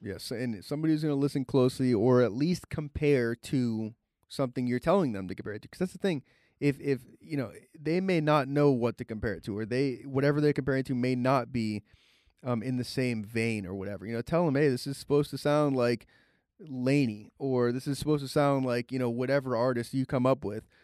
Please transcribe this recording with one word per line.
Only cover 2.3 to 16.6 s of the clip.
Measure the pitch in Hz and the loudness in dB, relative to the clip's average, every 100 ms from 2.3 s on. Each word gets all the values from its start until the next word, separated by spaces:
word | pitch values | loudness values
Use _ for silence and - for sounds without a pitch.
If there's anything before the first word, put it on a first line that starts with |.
least | 110 156 175 - | 2 0 -2 -4
compare | - 147 - 147 139 117 | -8 -8 -2 2 4 2
to | 117 - 139 120 110 110 - _ _ _ | -4 -2 0 0 -2 -6 -10 _ _ _
something | - 135 127 123 | -4 -2 -2 -2
you're | 123 | 0
telling | 170 196 147 | 2 4 2
them | 98 92 | -2 -6
to | |
compare | 101 107 | -8 -8
it | 104 | -10
to. | - | -10
'Cause | - | -4
that's | 185 | -4
the | - | -2
thing. | 196 151 - _ _ - | -2 -2 -6 _ _ -2
If, | 143 139 | 0 0
if, | 143 131 - - | -2 -2 -4 -20
you | - 147 | -8 -6
know, | 113 - - - | -6 -10 -20 -8
they | 151 175 | -2 0
may | 190 175 | 2 2
not | 151 151 131 | 4 4 2
know | 143 147 | 4 4
what | 127 117 - | 4 0 -2
to | |
compare | 123 110 110 | -8 -6 -4
it | 85 | -4
to, | 110 101 | -6 -6
or | 107 | -2
they, | 123 139 117 139 | 0 0 -4 -4
whatever | 135 139 147 | 0 2 4
they're | 147 | 2
comparing | 143 135 135 | 2 0 0
to | 131 | 0
may | 127 123 | 0 0
not | 127 127 135 117 | 2 2 2 0
be, | 123 110 104 - _ _ _ _ _ | -2 -2 -4 -8 _ _ _ _ _
um, | 131 120 | -4 -2
in | 120 127 | -2 -4
the | |
same | 120 - 127 113 | -4 -2 -2 -2
vein | 104 113 113 107 92 | -4 -2 -2 -2 -4
or | |
whatever. | 98 98 98 98 | -6 -8 -8 -8
You | |
know, | 117 | -8
tell | 117 160 170 | 0 0 2
'em, | |
"Hey, | 135 151 | 4 2
this | 123 143 | 2 -4
is | 135 | -8
supposed | - 143 147 | 0 0 0
to | 135 | -2
sound | 147 147 147 131 | 0 2 2 2
like | 120 120 - _ _ _ _ - | 2 0 -6 _ _ _ _ -20